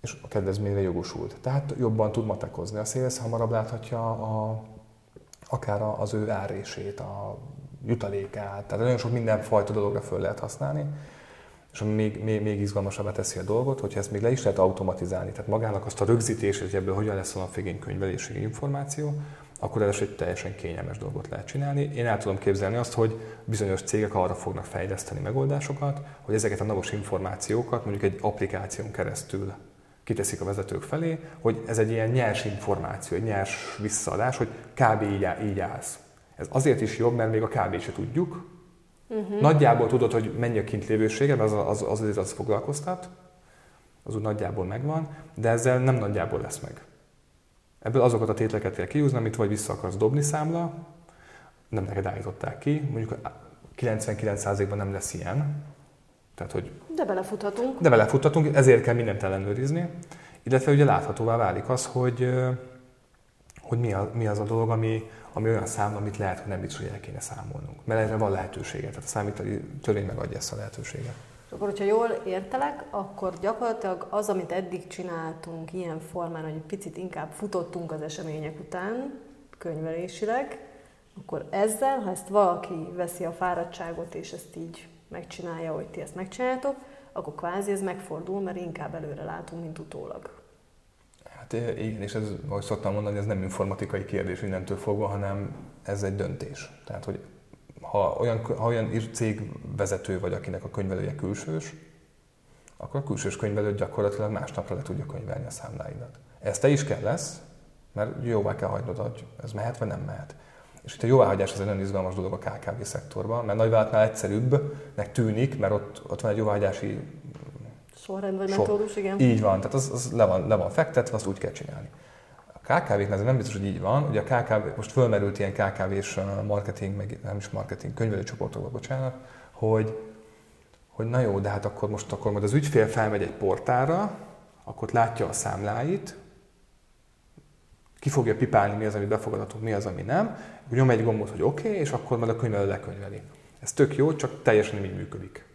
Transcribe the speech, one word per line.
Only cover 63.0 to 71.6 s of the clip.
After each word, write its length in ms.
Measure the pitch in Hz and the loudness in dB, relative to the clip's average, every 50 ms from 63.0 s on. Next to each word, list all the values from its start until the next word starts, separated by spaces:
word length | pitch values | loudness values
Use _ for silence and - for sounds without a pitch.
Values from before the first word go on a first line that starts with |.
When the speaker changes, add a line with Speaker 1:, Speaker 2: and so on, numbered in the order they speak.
| _ _ _ _ _ _ _ _ _ - - - | _ _ _ _ _ _ _ _ _ -20 -20 -20
Speaker 1:
hogy 180 | - - 120 117 | -4 -2 0 2
mi 140 | 120 113 98 | 2 2 2
a, 180 | 95 101 - 113 | 0 0 0 0
mi 140 | 117 113 | 0 2
az 120 | 107 104 104 | 2 2 2
a 40 | 107 | 0
dolog, 260 | 104 113 113 113 113 | 2 2 2 4 4
ami, 400 | 117 113 113 110 110 110 110 - - - - - - | 2 2 2 2 0 0 -4 -6 -14 -18 -20 -8 -4
ami 160 | - 110 113 | 0 2 4
olyan 160 | 113 101 95 | 4 2 2
számla, 320 | 101 - - 104 104 107 | -2 0 0 0 0 0
amit 200 | 101 104 104 101 | -2 -4 -4 -2
lehet, 220 | - 104 95 90 - | -2 -2 -2 -2 -4
hogy 80 | - | -6
nem 140 | 104 98 92 | -6 -6 -4
biztos, 180 | 95 95 - - | -4 -6 -6 -6
hogy 120 | 101 95 101 | -8 -8 -8
el 60 | - | -8
kéne 200 | - - - - | -12 -12 -10 -10
számolnunk. 640 | - - - 117 - 107 - - - - - - - | -10 -10 -10 -10 -10 -10 -10 -10 -10 -10 -14 -10 -4
Mert 160 | - 113 113 | 0 2 2
erre 160 | 110 107 110 | 2 2 2
van 140 | 107 110 101 | 2 2 2
lehetősége, 560 | 98 92 92 92 - - 95 - - - - | 2 0 -2 -6 -6 -8 -8 -8 -6 -6 -8
tehát 160 | - - - - | -8 -8 -10 -10
a 40 | |
számviteli 520 | - - 107 101 104 101 - - 101 101 - - - - 139 | -6 -4 -2 -2 -2 -4 -4 -4 -4 -4 -4 -6 -8 -12 -6
törvény 240 | - - 104 101 98 | 0 0 0 0 0
megadja 320 | 95 - - - - - | -4 -4 -4 -6 -6 -6
ezt 160 | - - - - | -6 -6 -6 -6
a 20 | |
lehetőséget. 600 | 107 107 107 - - - - - 139 - 123 143 - - - - - - | -8 -8 -10 -10 -10 -12 -10 -10 -8 -8 -10 -10 -12 -16 -20 -20 -20 -18
Speaker 2:
És 80 | - - | -16 -8
akkor, 140 | - | -4